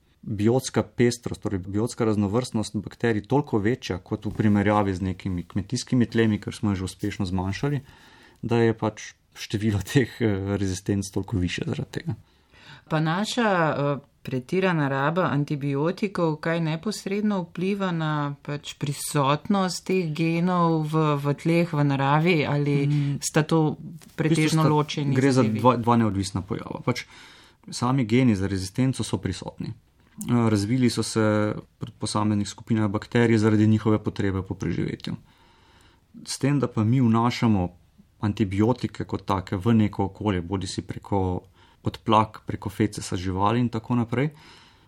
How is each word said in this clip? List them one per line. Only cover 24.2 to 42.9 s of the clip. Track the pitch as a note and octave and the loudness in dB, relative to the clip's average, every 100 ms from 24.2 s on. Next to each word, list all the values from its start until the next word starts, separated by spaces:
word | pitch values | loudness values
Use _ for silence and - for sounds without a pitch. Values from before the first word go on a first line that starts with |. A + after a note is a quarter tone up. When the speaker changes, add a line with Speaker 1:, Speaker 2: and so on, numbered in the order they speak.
| D#3 D#3+ D#3 D#3+ | 0 2 2 4
Speaker 1:
sta, | D#3 | 4
Speaker 2:
ločeni | D3+ D3 - C#3+ C3 | 4 0 -2 0 2
Speaker 1:
gre | C#3 | 4
za | C3 | 4
Speaker 2:
zadevi? | A2 G#2+ | 4 4
Speaker 1:
dva, | A#2+ A#2+ | 2 4
dva | A#2 A#2 | 4 4
neodvisna | A2+ F#2+ F#2+ G2 | 4 0 -2 -4
pojava. | F#2 A2 - - - | -6 -8 -8 -6 -4
Pač | - - - - - - _ - | -4 -6 -20 -20 -20 -20 _ -12
sami | - B2 C#3 A2+ | -4 -2 0 2
geni | A#2+ B2+ G2 | 4 4 2
za | F#2+ | 0
rezistenco | F#2+ F#2+ - C3 B2 | -4 -4 -2 -2 -2
so | - F#2 | -4 -4
prisotni. | F#2+ F#2 - - - | -4 -6 -10 -12 -12
Eh, | - _ _ _ - - A#2+ A2+ | -12 _ _ _ -10 -2 2 2
razvili | G#2 G2+ B2+ B2 | 2 0 2 2
so | A2+ | 0
se | A2 A2+ G#2+ G#2+ G#2+ - - - | -2 0 2 2 0 -6 -12 -14
pri | A#2 - | -14 -8
posameznih | A#2 G#2+ G#2 G#2 G2+ | -4 -2 0 0 -2
skupinah | - - A2 G#2+ | -8 -4 0 0
bakterij | G2+ - A#2+ A#2+ A2 | -2 -2 2 4 4
zaradi | A2 G#2+ G#2+ | 4 6 6
njihove | A2 A2 G#2+ | 4 2 0
potrebe | G#2 - G2 F#2+ | 0 -4 -2 -2
po | F#2 F#2 | -6 -6
preživetju. | E2+ F2 - - - - - _ _ _ _ _ _ _ _ - - | -4 -4 -4 -6 -10 -12 -14 _ _ _ _ _ _ _ _ -18 -12
S | - | -4
tem, | C3+ C#3+ | 0 0
da | B2 | 0
pa | - | 0
mi | G#2+ C3 | 2 4
vnašamo | A#2+ A2+ A#2+ - A#2 G2+ F2 - _ _ _ - | 4 4 2 2 2 2 0 -6 _ _ _ -6
antibiotike | G#2+ G2 G2+ G2 G#2+ B2+ A2 - | -2 0 0 2 2 2 -4 -6
kot | - G2+ - | -8 -6 -2
take | G2 - G2 | -2 -2 -2
v | A2+ | 2
neko | A2+ G#2 G2 G2 | 4 4 0 -4
okolje, | - G#2 F#2 | -2 -2 -2
bodisi | E2+ G2 G2 - | -2 -4 -4 -8
preko | - - - G2+ F#2+ F2+ - _ _ _ | -8 -10 -4 0 0 -2 -8 _ _ _
odplak | - - - G#2+ A2 - - | -8 -4 4 4 4 -2 -10
preko | G#2+ G#2 | -8 -6
fecesa | - G#2+ | -2 -2